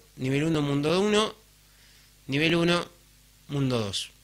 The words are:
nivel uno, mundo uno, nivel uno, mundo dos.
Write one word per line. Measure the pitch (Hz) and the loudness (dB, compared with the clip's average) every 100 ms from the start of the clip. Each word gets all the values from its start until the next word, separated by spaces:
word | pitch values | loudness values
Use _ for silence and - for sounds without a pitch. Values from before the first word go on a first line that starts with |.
| - - | -16 -8
nivel | 131 139 | -2 0
uno, | 156 160 | 0 0
mundo | 143 143 147 180 | 0 0 0 2
uno, | 208 208 214 - - - - - - - - - - | 2 2 0 -6 -20 -20 -20 -20 -20 -20 -20 -20 -6
nivel | 139 160 170 | 0 2 2
uno, | 170 175 - - - - - - - | 2 0 -2 -14 -20 -20 -20 -20 -8
mundo | 143 135 123 | -2 0 0
dos. | 101 98 - - | -2 -6 -10 -16